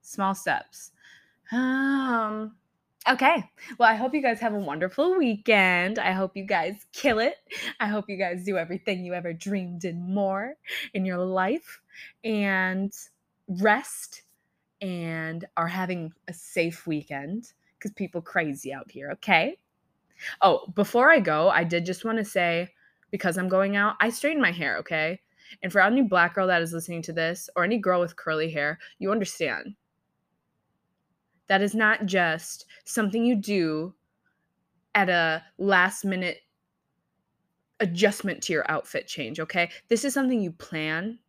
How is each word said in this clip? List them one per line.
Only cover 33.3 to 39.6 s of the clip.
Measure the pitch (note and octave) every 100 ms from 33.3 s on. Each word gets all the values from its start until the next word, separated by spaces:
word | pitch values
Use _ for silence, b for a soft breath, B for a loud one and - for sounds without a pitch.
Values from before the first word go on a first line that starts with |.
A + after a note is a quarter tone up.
| A#3
do | G3+ G3+ E3 D#3 E3+ - _ _ _ _ _ _ _ _ _ G#3
at | F#3
a | F3 E3 D#3+ - -
last | G3 F#3+ F3+ - G3
minute | F#3 F3+ - _ _ _ _ _ _ _ _ _ _ _ _ _ _
adjustment | G3+ E3+ G3+ G3+ G3+ E3+
to | -
your | D#3 -
outfit | D3+ - - -
change, | - B2 D#3+
okay? | D#3+ F#3